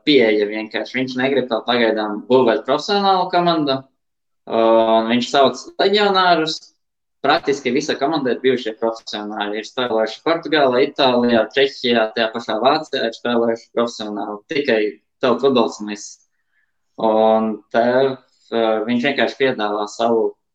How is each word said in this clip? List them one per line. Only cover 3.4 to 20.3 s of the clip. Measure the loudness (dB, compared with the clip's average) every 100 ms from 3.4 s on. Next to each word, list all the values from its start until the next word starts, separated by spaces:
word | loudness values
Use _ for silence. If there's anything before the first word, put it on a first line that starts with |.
| 2 0 -2 -4 -8 _ _ _ _ _ -4
un | 2 4 4 4 2 2
viņš | 0 0
sauc | 2 2 0 -8 -2
leģionārus. | 0 2 2 2 2 2 0 -6 -12 _ _ _ _ _
Praktiski | -2 0 0 -2 -2
visa | -2 -2
komanda | -2 -2 -2 -2
ir | 0
bijušie | 0 0 -4
profesionāļi. | -4 -4 -4 -10 -10 -8 -8 -6 -8
Ir | -8
spēlējuši | -6 -2 -2 -2 -4
Portugālē, | -4 -4 0 2 2 2 0
Itālijā, | 2 2 2 2 2 2
Čehijā, | 0 -2 -2 -2 0 0
tajā | -2 -4
pašā | -4 -6 -2
Vācijā | 0 0 -2 -6
ir | -6
spēlējuši | -4 -2 0 0 -2 -4
profesionāli. | -4 -4 -6 -8 -8 -8 -10 -6
Tikai | -4 0 0 0 -6 _ _
tautu | 0 2
futbols | 2 2 0 -4
un | -10
viss. | -12 -14 -20 _ _ _ _ _ _ _ -4
Un | 0 4 4 4 0 -6 _
te, | 0 2 2 0 -2 _ _ _
ā, | 0 0 0
viņš | -2 -2
vienkārši | 0 0 -2 0
piedāvā | -2 0 -4 -4 -6
savu | -2 0 0 -2